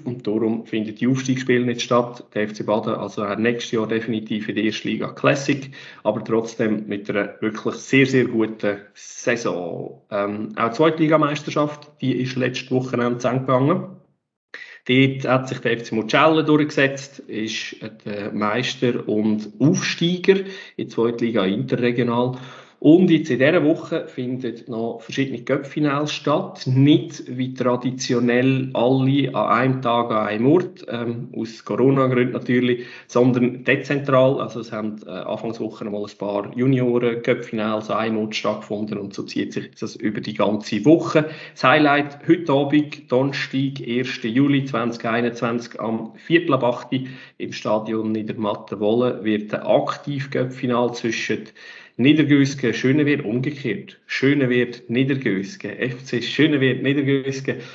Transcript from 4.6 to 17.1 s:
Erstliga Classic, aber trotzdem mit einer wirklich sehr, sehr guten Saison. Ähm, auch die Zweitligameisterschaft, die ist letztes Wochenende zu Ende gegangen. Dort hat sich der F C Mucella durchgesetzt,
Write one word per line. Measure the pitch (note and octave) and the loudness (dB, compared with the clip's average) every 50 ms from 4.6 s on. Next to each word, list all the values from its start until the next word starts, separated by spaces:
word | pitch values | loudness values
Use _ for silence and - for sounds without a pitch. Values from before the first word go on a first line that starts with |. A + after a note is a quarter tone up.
| G#2 | 0
Erstliga | G#2+ G#2 - - G2 A2 - G#2 G#2 - | 0 -2 -2 -4 -4 -4 -4 -6 -8 -6
Classic, | - - C#3 C#3+ - - - - - - - - - - - - - - | 0 2 2 2 2 0 -2 -2 -2 -4 -12 -16 -18 -20 -20 -20 -2 -2
aber | G#2+ G#2 A2+ | -2 -2 -2
trotzdem | - - A2+ A2 A2+ - - - A2+ A2 G#2+ G#2 G#2 | -2 0 0 0 0 -2 -4 -2 0 0 0 -2 -2
mit | - G2+ G2+ - - | -6 -8 -6 -6 -2
einer | G2 G2+ G2+ - - - | -2 -2 -2 -2 -6 -4
wirklich | A2 A2 G#2+ - - A#2 G#2+ | -4 -4 -4 -4 -6 -6 -6
sehr, | - - - C3+ C3+ C3 | -6 -4 2 4 4 4
sehr | - C3 B2+ A#2+ | 6 4 2 2
guten | G#2 A2 A2+ A2 A2 A2 - - G#2 G2+ G2+ - - _ | 2 2 0 0 0 -2 -4 -4 -4 -4 -4 -10 -18 _
Saison. | - - - - - - C3 A#2+ A#2 - G#2 F2 F2 F2 E2+ F2+ F2+ - - - - _ _ | -20 -20 -20 -20 -6 -2 -2 -2 0 -2 -4 -4 -4 -6 -6 -8 -8 -10 -12 -14 -18 _ _
Ähm, | A2 G2+ G2+ G2+ G#2 G#2+ G#2+ G#2+ - | -4 -4 -4 -4 -4 -6 -8 -8 -4
auch | - A#2 | -2 -2
die | A#2 A#2 | -2 2
Zweitligameisterschaft, | - D#3 E3 D#3 E3 D#3+ D3+ D#3+ D#3 D3+ C#3+ D3+ D3 - D3+ - D#3 D3 D3 - - - - _ _ | 2 2 2 4 2 2 2 4 4 2 0 -2 -6 -8 -4 -2 0 -2 -2 -4 -10 -18 -20 _ _
die | C3 B2+ B2+ B2 | -2 -2 0 0
ist | B2+ B2+ - | -2 -2 -2
letztes | B2+ B2+ B2+ - - - - | -2 -2 -2 -2 -6 -6 -2
Wochenende | B2+ C3 C3 - - A#2+ A#2+ B2 B2 A#2+ | -2 -2 0 0 -2 -2 0 0 -2 0
zu | - A#2+ | -2 -2
Ende | B2 C3 C3 | 0 0 0
gegangen. | - C3 C3 C3+ D3 F#3 F#3+ - - - - _ _ _ _ _ _ _ _ _ _ - - - - - - _ | 2 2 2 4 2 2 0 -2 -8 -14 -20 _ _ _ _ _ _ _ _ _ _ -20 -20 -20 -20 -20 -12 _
Dort | - B2+ C3 C3+ C3+ C3+ - - B2 | 2 4 6 6 4 2 -2 0 0
hat | B2+ C3 - | 0 0 0
sich | - A#2+ - | -2 -8 -4
der | - A#2 | -2 -2
F | A#2 A#2 - | -2 -2 -4
C | - A2+ | -4 -4
Mucella | A2 G#2 - - C3+ D3 D#3+ D#3+ D#3+ | -2 -2 2 4 4 6 6 4 4
durchgesetzt, | D3+ D3+ D3+ D3+ D3 D3 - D3+ C#3 C#3 C#3 C#3 - - | 4 4 4 4 4 2 2 2 2 2 0 -4 -10 -14